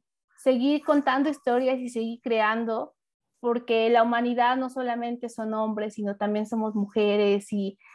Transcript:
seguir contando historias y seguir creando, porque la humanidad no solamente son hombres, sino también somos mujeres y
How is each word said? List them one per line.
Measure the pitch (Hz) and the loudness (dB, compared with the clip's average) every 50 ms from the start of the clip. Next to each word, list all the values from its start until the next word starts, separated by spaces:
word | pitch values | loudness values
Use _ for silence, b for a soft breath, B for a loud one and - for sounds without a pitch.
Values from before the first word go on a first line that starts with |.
| _ _ _ _ _ _ _ - | _ _ _ _ _ _ _ -4
seguir | - 269 262 240 254 277 294 294 - | 0 2 2 4 4 2 2 2 2
contando | - 302 285 285 269 254 269 277 311 | 2 2 2 4 2 2 2 2 0
historias | 285 - - 254 240 247 262 262 262 254 | -2 -2 -2 0 0 2 2 0 -2 -2
y | 254 240 | -4 -6
seguir | - 226 226 226 233 233 | -6 -4 -4 -4 -6 -6
creando, | - 247 226 220 214 214 220 226 233 226 220 226 285 - _ _ _ _ _ _ _ _ _ _ | -4 -2 0 2 2 2 2 0 -2 -2 -4 -4 -6 -8 _ _ _ _ _ _ _ _ _ _
porque | - 240 233 240 240 - 226 226 226 226 | -2 -2 -2 -2 0 0 2 2 4 4
la | 240 233 | 4 4
humanidad | 233 240 240 233 247 240 240 240 240 240 254 262 | 4 4 2 0 0 0 0 2 2 2 2 0
no | 262 254 | -2 -4
solamente | 254 269 254 240 233 240 233 240 240 240 240 233 | -6 -6 -4 -4 -4 -4 -4 -6 -6 -8 -8 -12
son | 233 - 220 220 214 | -8 -8 -6 -4 -2
hombres, | 220 220 220 214 214 208 214 - | -2 -2 -2 -2 -4 -6 -6 -6
sino | - 208 202 202 202 | -6 -6 -6 -4 -2
también | 214 208 208 208 214 214 | -2 -2 -2 -2 -2 -2
somos | 240 220 220 220 208 | -4 -4 -2 -2 -2
mujeres | 208 196 202 - 226 208 208 202 208 208 202 202 208 202 - 214 | -2 -4 -2 0 0 2 2 4 4 4 4 2 0 0 -4 -4
y | 202 196 196 196 B B B B | -4 -4 -4 -6 B B B B